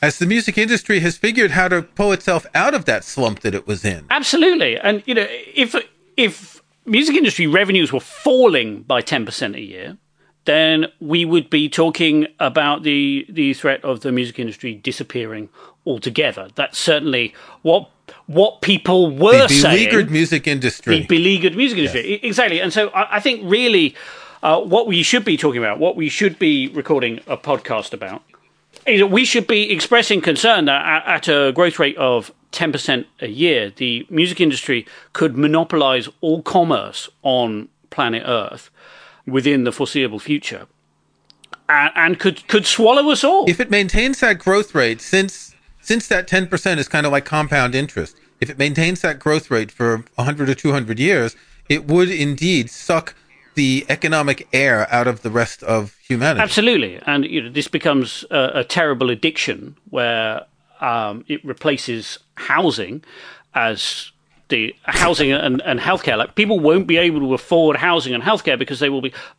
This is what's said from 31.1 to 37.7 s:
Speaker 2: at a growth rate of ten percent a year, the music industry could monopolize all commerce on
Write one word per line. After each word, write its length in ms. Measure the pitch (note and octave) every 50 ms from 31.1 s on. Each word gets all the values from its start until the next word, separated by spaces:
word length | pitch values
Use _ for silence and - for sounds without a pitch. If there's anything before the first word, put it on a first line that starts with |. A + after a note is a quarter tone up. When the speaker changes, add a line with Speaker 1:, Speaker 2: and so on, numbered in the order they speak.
| F3 D3 -
Speaker 2:
at 0 |
a 240 | E3+ D3 C#3+ C#3 C3+
growth 260 | B2+ D#3+ F3 E3+ -
rate 200 | - D3+ C#3+ D3+
of 360 | E3 C#3 B2+ B2 A#2 G2+ - - _ _ -
ten 200 | - - F3 D#3+
percent 340 | D3 C#3+ - - C3+ A#2+ - _ _ -
a 80 | -
year, 420 | A2+ G#2 C3 E3+ E3+ D3 A#2 G#2 G2+
the 380 | - - C3 B2 A#2 A#2 - -
music 320 | F3 D#3 F3 F3+ E3+ -
industry 460 | F3+ D#3 C3 B2 - - C3 A#2 - - - - - _ -
could 240 | - D#3+ D3+ A#2
monopolize 720 | C3 D3+ D3 D3+ E3 E3 - F3+ D#3 C#3+ C3+ C3 B2+ A2 - _ -
all 200 | - D#3+ D#3+ E3
commerce 680 | - - - F#3 E3+ E3 C#3+ G#2 G2 G2+ - - - - _ _
on 460 | - C#3 B2+ B2+ A#2+ A2+ G#2+ G#2 - -